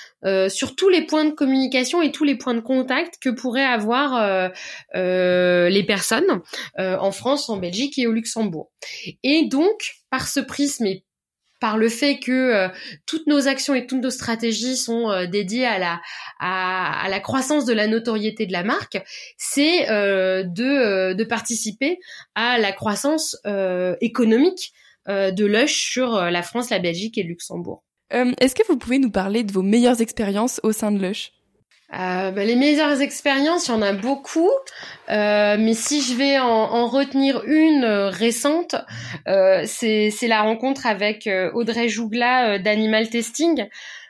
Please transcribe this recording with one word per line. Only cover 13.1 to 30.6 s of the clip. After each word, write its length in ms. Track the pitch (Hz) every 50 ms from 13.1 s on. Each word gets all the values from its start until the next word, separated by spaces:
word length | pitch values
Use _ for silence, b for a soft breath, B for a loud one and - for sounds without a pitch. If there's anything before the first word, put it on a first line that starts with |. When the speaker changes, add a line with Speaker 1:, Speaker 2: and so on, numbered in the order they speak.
| 311 311 320
Speaker 1:
nos 200 | 294 294 285 -
actions 280 | 277 269 269 - - 277
et 100 | 254 247
toutes 160 | - 254 262
nos 80 | 240 254
stratégies 680 | 247 - - 240 226 226 233 226 220 202 233 254 262
sont, 360 | 240 - 233 226 233 233 220
euh, 160 | 196 185 180
dédiées 400 | 175 180 202 202 180 214 247 254
à 100 | 240 214
la, 240 | 185 180 170 170 175 B B B B B B B -
à, 680 | - 180 185 185 185 180 185 185 165 151 - - -
à 20 |
la 120 | 190 190 202
croissance 460 | - - 226 262 262 262 302 294 247
de 80 | 240 226
la 120 | 214 214
notoriété 600 | 220 220 226 226 240 220 214 208 220 220 226 220
de 40 | 180
la 120 | 190 175 175
marque, 360 | 226 285 403 - - - 196 B B B B B B B
c'est, 500 | - - - - 277 294 311 349 349 - -
euh, 500 | 220 208 202 202 196 190 185 190 185 190
de, 220 | 190 180 175 190 247
euh, 500 | 262 285 277 247 208 196 185 185 185 185
de 100 | 185 226
participer 760 | 226 233 220 220 - 233 214 - 214 196 - 269 311 359 359 B B B B B B _
à 240 | 208 226 240 247
la 140 | 233 214 196
croissance, 680 | 196 - 214 214 202 202 - 285 311 311 311 - - - -
euh, 500 | 208 202 196 190 185 180 180 180 180 170 170
économique, 680 | 240 233 240 - 240 220 220 240 294 370 370 - - - b b b b b b _
euh, 220 | 190 202 196 196 190
de 160 | 185 202 208
Lush 460 | 202 208 226 277 294 - - - -
sur, 240 | - 247 254 233 226
euh, 160 | 196 175 170
la 100 | 175 175
France, 300 | 170 - - 233 240 233
la 80 | 226 185
Belgique 400 | 180 170 165 170 208 226 226 226
et 20 |
le 80 | 180 165
Luxembourg. 540 | 175 175 - - 175 175 170 - - - _ _ _ _ _ _
Speaker 2:
Euh, 200 | - 240 254 247 - -
est-ce 160 | 247 269 -
que 100 | - 453
vous 100 | - 320
pouvez 200 | 240 - 233 254
nous 140 | 277 269 226
parler 320 | 202 190 185 196 208 240 233
de 80 | 202
vos 100 | 196 185
meilleures 400 | 185 196 208 240 240 247 254 233
expériences 580 | 226 220 - - 220 202 196 208 233 254 - -